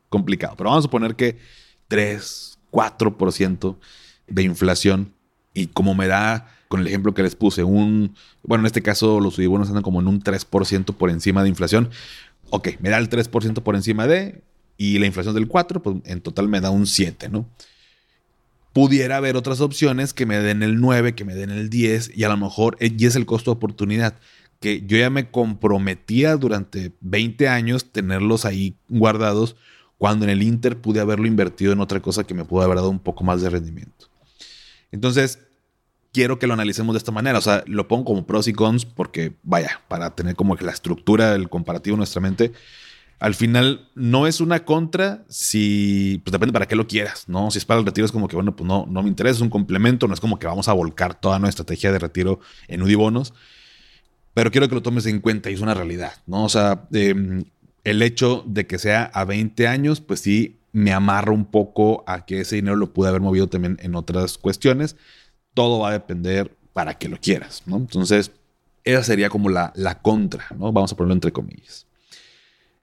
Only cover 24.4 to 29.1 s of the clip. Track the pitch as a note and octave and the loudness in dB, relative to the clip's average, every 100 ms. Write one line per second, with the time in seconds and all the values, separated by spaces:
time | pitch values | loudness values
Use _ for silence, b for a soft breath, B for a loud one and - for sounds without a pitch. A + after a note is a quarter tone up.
24.4 | b _ G#2 G2 G2 A2 B2 C#3 B2 B2 | b _ -4 -4 2 2 4 0 -2 -2
25.4 | A2+ G2+ G#2+ G2 G2 F2+ - A#2 D3+ D#3 | -2 0 0 2 0 -4 -2 2 4 2
26.4 | B2+ G2+ F#2+ G2 F2+ - F#2 G#2 A#2 A#2 | 0 -2 -4 -8 -10 -10 -4 0 0 0
27.4 | C3+ A#2+ A2+ B2+ - - F#2+ F#2+ G#2 A2 | 0 2 0 -2 -4 -4 -2 0 2 0
28.4 | G#2+ F#2+ G2 - - A#2 A2 | 0 -2 -4 -6 -4 2 2